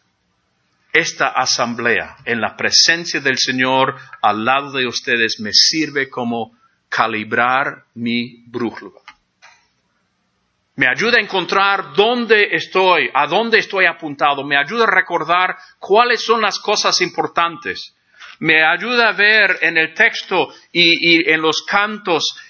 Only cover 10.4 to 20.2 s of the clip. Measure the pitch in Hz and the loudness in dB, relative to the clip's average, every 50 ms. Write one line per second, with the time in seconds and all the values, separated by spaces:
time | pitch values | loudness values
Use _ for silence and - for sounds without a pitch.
10.4 | _ _ _ _ _ _ _ - 135 127 127 139 185 233 240 233 208 190 185 190 | _ _ _ _ _ _ _ 0 0 0 2 0 0 2 2 2 2 0 -2 -4
11.4 | 170 175 190 196 196 196 196 190 170 147 139 165 202 226 247 247 233 214 220 208 | -2 0 0 2 2 2 0 -2 -4 -2 0 2 2 2 2 0 0 2 2 2
12.4 | 202 - 165 160 151 - - 190 190 185 180 160 135 117 - 135 147 143 160 202 | 2 2 0 -2 -4 -2 0 2 4 4 4 2 2 0 0 0 0 0 0 0
13.4 | 226 233 220 208 180 - - 190 185 170 165 - - 151 143 139 160 147 143 139 | 0 2 2 0 0 0 0 0 2 0 0 -2 -8 -12 -4 -2 0 0 0 0
14.4 | 135 143 147 143 143 147 208 240 226 214 185 185 180 - 175 165 156 151 170 180 | -2 -2 0 0 0 0 -2 -2 0 2 2 0 0 0 -2 -4 -2 0 0 2
15.4 | 185 180 180 - - - _ _ - - 190 214 240 240 240 214 - - 226 226 | 0 0 -4 -8 -16 -20 _ _ -4 2 4 4 4 4 2 0 0 0 0 0
16.4 | 208 196 185 - - - 208 - - 202 170 - 185 165 - - 151 147 - - | 0 -2 -2 -4 -2 -2 -2 0 0 0 0 0 -2 -2 -2 -4 -6 -4 -2 -2
17.4 | 170 170 165 131 - 95 92 - - - _ _ _ _ _ - - - - - | -2 -2 -4 -6 -8 -8 -8 -8 -10 -16 _ _ _ _ _ -20 -20 -20 -12 -4
18.4 | 151 156 160 156 160 156 170 170 185 233 247 240 233 220 190 180 202 208 214 220 | 0 2 4 4 4 4 2 0 -2 -2 0 2 2 2 2 2 4 4 4 4
19.4 | 208 185 185 - - 160 170 165 160 160 - - 214 226 214 - | 4 2 2 0 -2 0 0 0 0 0 0 0 0 0 0 -2